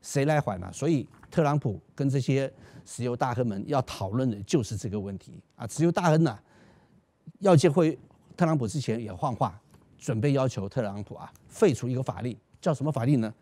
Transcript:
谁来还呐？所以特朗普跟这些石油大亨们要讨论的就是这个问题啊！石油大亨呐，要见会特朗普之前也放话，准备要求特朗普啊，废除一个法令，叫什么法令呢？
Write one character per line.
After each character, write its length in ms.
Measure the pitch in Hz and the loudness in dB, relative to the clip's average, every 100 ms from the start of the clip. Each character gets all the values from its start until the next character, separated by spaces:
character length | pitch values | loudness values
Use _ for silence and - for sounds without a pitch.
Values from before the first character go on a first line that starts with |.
谁 240 | - 143 139 | -2 0 2
来 140 | 151 | 2
还 200 | 143 95 | 0 -6
呐？ 100 | 92 | -10
所 180 | - 147 | -6 0
以 180 | 156 - - - | 0 -2 -14 -6
特 140 | - | 0
朗 140 | 151 147 | 2 2
普 220 | 139 95 _ | 0 -6 _
跟 160 | - 139 | -4 -2
这 100 | 135 | 0
些 320 | 131 135 135 - - - - | 0 0 0 -6 -20 -20 -18
石 180 | - | -6
油 120 | 120 120 | -4 0
大 180 | 131 | -2
亨 120 | 120 120 | 0 -2
们 180 | 98 - | -4 -2
要 140 | 143 | -2
讨 260 | 117 - 95 | -2 -6 -4
论 180 | 110 131 | -2 -2
的 120 | 104 | -2
就 200 | 101 160 | -2 0
是 120 | 110 104 | 0 -6
这 140 | 107 | -6
个 100 | 104 | -6
问 180 | 98 98 | -6 -10
题 240 | - - _ _ | -12 -20 _ _
啊！ 120 | 117 | -12
石 160 | - 170 | 0 0
油 60 | |
大 180 | 170 180 | 2 4
亨 140 | 156 | 4
呐， 140 | 160 104 _ _ - _ _ _ _ _ - - | 4 0 _ _ -20 _ _ _ _ _ -20 -2
要 160 | 190 170 | 6 6
见 160 | 170 | 6
会 260 | 147 160 - - _ _ - | 4 2 0 -10 _ _ -2
特 100 | 170 | 2
朗 120 | 156 | 2
普 100 | 113 | 0
之 140 | 147 | -4
前 200 | - 113 | -4 -4
也 120 | 110 92 | -4 -6
放 180 | 147 | -4
话， 240 | 117 117 85 _ - _ _ | -2 -2 -4 _ -20 _ _
准 220 | - 113 | -4 0
备 140 | 139 | 2
要 120 | 135 131 | 2 2
求 220 | - 98 | -2 -6
特 140 | - | -4
朗 200 | 107 98 | -4 -6
普 120 | 107 - | -12 -14
啊， 160 | 76 - - | -18 -20 -20
废 260 | - 214 | 2 4
除 140 | 123 123 | 4 -2
一 80 | 123 | -4
个 80 | |
法 180 | 131 92 | -4 -6
令， 160 | 117 104 _ _ | -8 -10 _ _
叫 140 | - | -4
什 100 | 143 | -2
么 80 | 143 | -2
法 140 | 143 120 | 0 2
令 160 | 143 | 2
呢？ 120 | 110 - | 2 -6